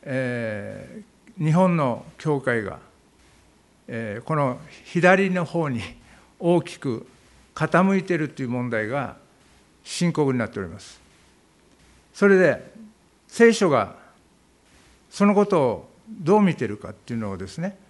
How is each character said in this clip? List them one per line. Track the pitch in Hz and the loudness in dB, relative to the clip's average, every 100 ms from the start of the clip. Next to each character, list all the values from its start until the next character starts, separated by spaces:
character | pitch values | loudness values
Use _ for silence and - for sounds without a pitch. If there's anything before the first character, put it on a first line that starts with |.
え | - 131 127 120 113 104 101 101 - - 202 _ - - | -6 -6 -4 -6 -6 -8 -10 -14 -16 -18 -20 _ -20 -6
ー、 | |
日 | 156 | 0
本 | 160 185 170 | 2 2 2
の | 135 113 - - | -2 -4 -10 -10
教 | 160 143 | -4 -2
会 | 127 117 | 0 -2
が、 | 98 71 - _ _ _ _ _ _ _ _ _ - | -4 -10 -18 _ _ _ _ _ _ _ _ _ -12
え | 120 113 104 | -10 -8 -10
ー、 | |
こ | - 156 | -6 -2
の | 139 123 - - | -2 -4 -12 -20
左 | - 180 180 190 196 | -6 2 6 6 4
の | 180 | 0
方 | 170 170 151 | -2 -4 -2
に | 120 98 - - - _ _ | -4 -8 -16 -20 -20 _ _
大 | 170 175 | 2 2
き | 170 - | 0 -10
く | 143 113 - _ _ _ _ | -8 -8 -10 _ _ _ _
傾 | - 156 170 190 196 | -6 2 4 4 2
い | |
て | 190 | -2
い | 170 | -4
る | 151 | -4
と | 127 | -6
い | 131 | -6
う | |
問 | 123 123 | -4 -4
題 | 117 107 | -4 -4
が | 139 120 - _ _ _ _ _ _ | -6 -8 -12 _ _ _ _ _ _
深 | - - 175 | -14 -2 -2
刻 | 160 143 | 0 0
に | 127 | 0
な | 107 | -4
っ | |
て | - | -6
お | |
り | 92 | -10
ま | 90 | -12
す。 | - - _ _ _ _ _ _ _ _ _ _ _ | -20 -20 _ _ _ _ _ _ _ _ _ _ _
そ | - 202 | 0 4
れ | 190 | 6
で、 | 175 120 - - - _ _ _ _ | 6 2 -6 -20 -20 _ _ _ _
聖 | - 233 | 6 6
書 | 226 190 | 6 2
が | 135 98 - - _ _ _ _ _ _ _ _ _ _ | 2 0 -8 -20 _ _ _ _ _ _ _ _ _ _
そ | - | 0
の | 202 | 2
こ | 202 202 | 4 4
と | 185 | 2
を | 131 92 - _ - | 2 -2 -10 _ -20
ど | - 160 208 | -8 2 4
う | |
見 | 196 | 4
て | 151 113 | 2 -4
い | |
る | 104 | -6
か | - | -12
っ | |
て | 104 - | -18 -10
い | 117 | -8
う | |
の | 107 | -8
を | 95 | -8
で | 92 | -10
す | - | -8
ね | 180 196 | -8 -10